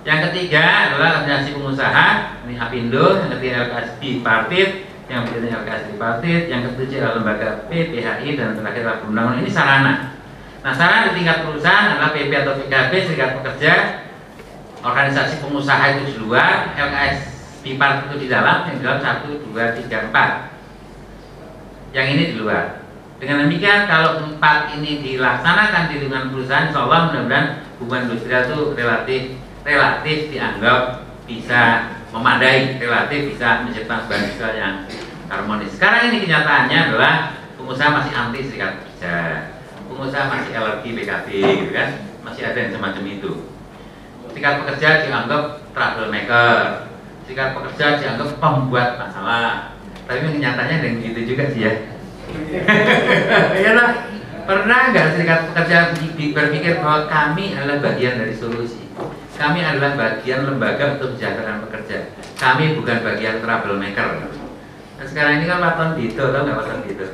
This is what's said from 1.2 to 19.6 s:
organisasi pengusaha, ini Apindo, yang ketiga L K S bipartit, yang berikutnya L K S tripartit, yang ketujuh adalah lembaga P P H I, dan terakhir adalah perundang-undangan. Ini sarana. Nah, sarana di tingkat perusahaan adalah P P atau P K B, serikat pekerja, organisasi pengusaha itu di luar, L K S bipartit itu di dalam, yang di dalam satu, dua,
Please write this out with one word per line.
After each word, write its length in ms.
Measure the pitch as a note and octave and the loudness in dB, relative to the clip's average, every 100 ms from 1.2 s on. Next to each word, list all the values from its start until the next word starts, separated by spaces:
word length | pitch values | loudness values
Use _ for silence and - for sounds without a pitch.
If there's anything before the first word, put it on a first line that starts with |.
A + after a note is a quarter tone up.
organisasi 320 | D3 C#3 C#3 C#3+ | 0 0 0 -4
pengusaha, 520 | C#3 C3+ B2 C3 F3+ - - - | -4 -2 2 4 4 2 -2 -8
ini 160 | A#2+ A#2+ | -10 -8
Apindo, 640 | A#2 B2 A#2 C3 E3+ G3 | -6 -4 0 4 4 4
yang 80 | - B2 | 0 -2
ketiga 160 | B2+ B2 | -2 -2
L 40 | A#2+ | -2
K 20 | A#2 | -4
S 100 | A#2 - | -6 -8
bipartit, 680 | C3 A#2 A#2 A2+ C#3+ F3+ F#3+ F#3+ - - - | -6 -2 2 2 2 2 2 0 -10 -16 -8
yang 160 | B2 | -4
berikutnya 360 | A#2+ A#2 A#2 A2+ | -4 -4 -4 -4
L 40 | |
K 60 | G#2 | -6
S 120 | A2 G#2 | -6 -8
tripartit, 540 | G#2 A2+ A2+ E3+ E3+ - | -4 -2 -2 2 2 2
yang 100 | B2+ A#2+ | -2 -2
ketujuh 300 | B2 C3 C3+ | -4 -4 -2
adalah 140 | A#2 A2+ | -2 0
lembaga 260 | G#2+ G#2+ A2 G#2+ - | 0 0 -2 -4 -4
P 0 | E3 E3 | -2 0
P 60 | A#2+ | -2
H 40 | A2+ - | -4 -4
I, 100 | C3+ C#3+ | -4 -2
dan 240 | A2+ G#2+ | -2 -2
terakhir 240 | G#2 A#2+ | -4 -4
adalah 140 | A#2 A2 | -2 -4
perundang-undangan. 440 | G#2+ G#2+ A#2 B2 - | -2 0 2 2 0
Ini 40 | |
sarana. 420 | - C#3 C3+ C3+ C3+ - - - - - - | 2 4 4 4 2 -2 -10 -16 -16 -16 -8
Nah, 100 | C3+ C3+ | -4 4
sarana 360 | E3+ A3 A3+ | 6 6 4
di 120 | E3 | 2
tingkat 140 | E3+ D#3+ D3+ | 2 2 0
perusahaan 480 | D3+ E3 G3+ G#3 - | 0 4 4 4 4
adalah 160 | D3+ | 2
P 160 | D3+ C#3 | 2 0
P 40 | C#3+ | 2
atau 180 | C#3+ C#3 | 2 0
P 20 | C3+ | 0
K 80 | C3+ B2+ | 2 2
B, 0 | F#3 F3 | 2 2
serikat 220 | D3+ C3 C3+ | 0 0 -2
pekerja, 340 | C3+ B2 D3+ F3 - - - - - - - - - - | -6 0 2 4 2 -4 -10 -16 -18 -20 -18 -18 -18 -8
organisasi 560 | B2 C#3 C#3 C#3 C3+ D#3+ | -2 2 2 2 0 -2
pengusaha 440 | C#3+ C#3+ C#3 C3+ C#3 C#3 | -4 -4 2 4 4 2
itu 60 | C3+ | -2
di 40 | A2+ | -4
luar, 560 | A2 B2 E3+ F3+ - - | 0 2 4 2 0 -2
L 140 | C#3+ | -2
K 40 | C#3+ C#3 C#3 | 0 0 -2
S 40 | - - - - | -6 -12 -16 -14
bipartit 480 | - C3 C#3 C3+ - | -10 0 2 2 -2
itu 40 | C#3+ | -6
di 40 | B2 | 0
dalam, 400 | A2+ B2 F3 E3+ | 2 4 4 0
yang 80 | - | -4
di 80 | |
dalam 160 | B2 C3+ | -2 0
satu, 400 | B2+ A#2+ D3 D3 | 0 -2 -4 -8
dua, 320 | A2+ G#2+ | -8 -2